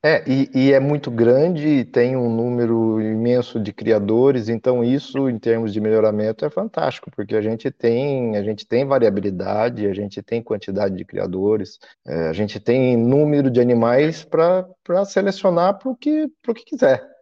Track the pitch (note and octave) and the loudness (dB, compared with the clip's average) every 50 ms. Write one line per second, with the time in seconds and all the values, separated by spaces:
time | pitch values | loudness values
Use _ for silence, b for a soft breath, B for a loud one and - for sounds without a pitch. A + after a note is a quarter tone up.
0 | - D3+ D#3+ - - C#3+ C3 C3+ C3+ - - C3 C3 C#3 C#3 C3+ C3+ C#3+ D3 D3 | 2 2 2 2 0 0 0 0 0 0 0 2 4 6 4 4 4 2 -2 -2
1 | C#3+ - A#2+ A2+ A#2 A#2 B2 C3+ D3+ F3 F#3 D#3 D3 D3+ D3+ C3+ A#2+ - - B2+ | -4 -6 0 2 4 4 6 4 4 2 0 -2 0 2 2 2 0 0 2 2
2 | A#2+ B2 C3 C3 B2 A#2 A2+ A2+ A#2 B2 B2 A#2+ A#2+ A2+ A#2 A2+ A2+ A2+ A2 A2 | 2 2 2 0 -2 0 0 -2 -2 -2 0 0 0 0 2 2 2 0 0 0
3 | A2 G#2+ A2 A2 A2+ A#2+ B2 B2 A#2+ - - A#2 G#2 G#2 G2+ - A2 A#2 A2 G#2+ | -2 -2 -2 -2 0 2 2 0 0 -2 -6 -6 -6 -6 -8 -6 0 0 0 2
4 | G2+ G2 A2 A#2 B2+ C#3 C3+ B2 G#2+ G#2+ A#2 A2+ _ C3 B2+ B2 A#2 A#2+ C3 C3+ | 2 0 2 4 4 4 2 2 -2 -4 -6 -2 _ -2 0 0 0 0 0 -2
5 | - - - C#3 C#3 C3 A#2+ G#2+ - A#2 A2+ A2+ A2+ G#2+ G2 G#2+ G#2 G#2+ A2 A2 | -2 -6 -6 -4 -2 -2 -4 -4 0 0 0 0 0 -4 -4 -2 0 2 2 2
6 | A2 G#2+ G#2 G#2+ G#2+ A2 A2+ - - D3+ - - G3+ A3+ - - - C#3 - - | 2 2 0 0 -2 -4 -4 -4 -6 -6 -4 -4 -6 -6 -4 -4 -4 -4 -4 -6
7 | - - - - G#2 G2+ A2+ A2 G#2 G#2+ A2+ A2 - C#3 - _ - A#2 A#2 A#2+ | -16 -16 -10 -10 -8 -2 -2 -2 -2 -2 -4 -4 -6 -8 -8 _ -2 0 0 0
8 | C3+ C#3+ C#3 C3 B2 A#2 G#2+ G#2 G2 G#2+ G#2+ G#2 - _ G#2+ A#2+ C#3 C#3 C#3 C3 | -2 -2 -2 -2 -2 -2 -4 -4 -4 -4 -6 -8 -8 _ -2 -2 0 2 2 4
9 | A#2 G#2+ G2 G#2 F#2+ G2+ F#2+ F2 F#2 F#2+ G2+ G#2 A2 B2 B2 A2+ G#2+ G2+ F#2+ G2 | 4 2 2 2 -2 -4 -4 -4 -6 -4 -2 -2 -2 -2 -2 -2 -4 -4 -4 -4
10 | G2+ G2+ - - G2 - A#2 A#2 A#2 - A2+ G#2 - - G2 G2 G#2 G2 F#2+ F2+ | -6 -8 -10 -12 -10 -6 -6 -6 -4 -6 -8 -6 -6 -6 -4 -2 -2 -2 -4 -6
11 | F#2 _ - - G2 F#2+ F2+ F#2+ F#2+ G#2 A2 G#2+ F#2+ F#2 - _ b b b b | -10 _ -8 -8 -6 -6 -4 -2 0 0 0 0 -2 -8 -14 _ b b b b
12 | _ - C#2+ E2 E2 D#2+ D#2 F#2 G#2+ G2+ - G#2+ _ - A#2+ C3 C3 B2+ B2 A#2 | _ -8 -6 -4 -4 -4 -2 -4 -4 -6 -6 -8 _ 0 2 2 2 2 2 2
13 | A2+ A#2+ C3 C#3+ D3+ D3+ D3 C#3+ C#3 C3+ A#2+ B2 A#2+ B2 B2 A#2 A2+ A#2 A#2+ C3 | 2 2 4 2 2 2 2 2 0 2 2 2 2 4 4 2 2 2 4 2
14 | D3 D#3+ D#3+ D#3+ - _ - D#3+ E3 E3+ F#3 F#3 F3+ F#3 - _ _ - F3 F#3 | 2 2 -2 -6 -12 _ 0 2 2 2 2 0 -2 -6 -16 _ _ -2 -2 -2
15 | G3+ G3 - G3+ G3 G3 F#3+ - - F#3+ F3 E3+ F3 F#3+ G3 G3 - C4 B3+ _ | -2 0 -2 -2 -2 -2 -4 0 0 2 2 4 2 2 0 -2 -4 -8 -8 _
16 | - D4 D4+ D#4 D#4 C#4+ _ _ _ - A3+ - - _ - C4 - C#3 C3 B2 | -2 -2 -2 -2 -2 -6 _ _ _ -6 -6 -6 -6 _ -4 0 2 2 2 2
17 | - - - _ | -2 -14 -20 _